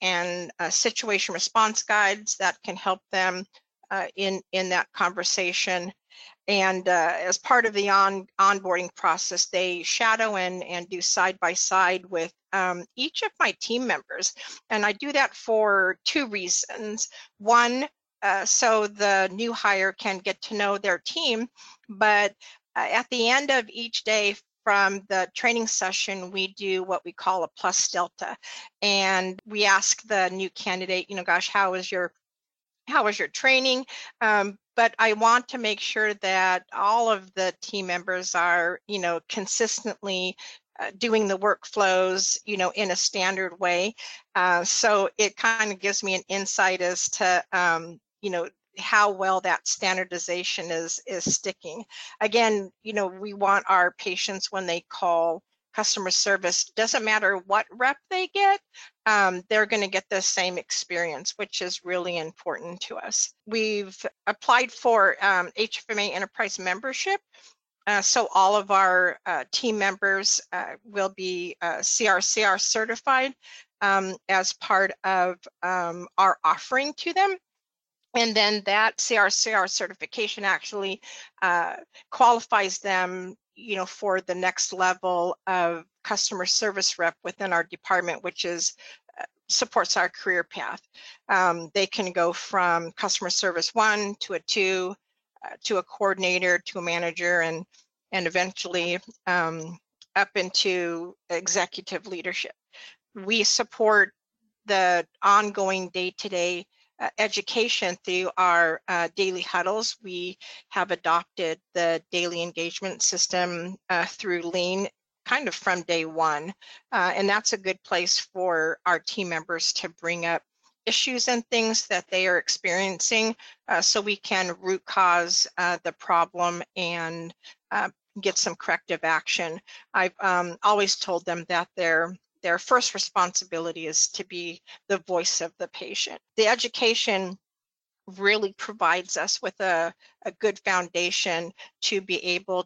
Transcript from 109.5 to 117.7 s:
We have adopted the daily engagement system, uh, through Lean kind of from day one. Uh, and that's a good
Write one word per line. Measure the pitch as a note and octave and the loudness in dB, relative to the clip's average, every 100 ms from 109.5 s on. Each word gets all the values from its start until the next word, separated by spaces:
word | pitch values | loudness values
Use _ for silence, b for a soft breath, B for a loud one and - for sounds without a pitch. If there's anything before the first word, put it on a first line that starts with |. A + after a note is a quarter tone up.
| F3+ F3+ G#3+ A3+ - | -2 0 -2 -4 -8
We | G#3 F3+ F3+ F#3 B B B | -10 -8 -8 -10 B B B
have | G3+ F#3 | -4 -2
adopted | F3 E3+ E3+ - - E3+ D#3+ _ | -2 0 0 0 -4 -4 -4 _
the | F3+ E3+ E3 - | -2 0 0 -2
daily | F3+ F3 E3+ | -2 -2 -4
engagement | E3+ E3 E3+ - F#3+ - | -6 -6 -8 -6 -8 -2
system, | - F3+ - F3+ F3+ F3 F3+ F#3+ - | -2 0 0 0 -2 -4 -8 -10 -4
uh, | F3+ F3+ | -2 -2
through | - G#3 F3 | -6 -4 -2
Lean | E3+ F3+ F3+ F#3+ G3+ _ _ _ - | -2 -2 0 -2 -4 _ _ _ -4
kind | B3+ B3 | -2 -2
of | - | -4
from | G3+ F3+ | -2 -2
day | E3+ E3+ | 0 -2
one. | D#3+ D#3+ D#3+ D3 E3 - B B B | -2 0 0 0 -6 -14 B B B
Uh, | A3+ F3+ F3+ | 0 2 2
and | G3+ | 2
that's | G#3 - | 2 0
a | G#3+ | -4
good | F#3+ | -4